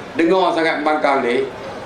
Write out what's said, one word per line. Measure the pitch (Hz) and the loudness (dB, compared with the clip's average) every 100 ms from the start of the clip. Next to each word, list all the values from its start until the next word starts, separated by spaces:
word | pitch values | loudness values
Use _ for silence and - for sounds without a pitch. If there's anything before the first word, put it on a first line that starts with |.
| - - | -12 0
dengar | 165 190 175 | 2 4 2
sangat | 165 160 147 | 2 0 0
pembangkang | 151 151 143 131 | 0 0 2 2
ni, | 120 123 - - - - | 2 0 -2 -6 -12 -12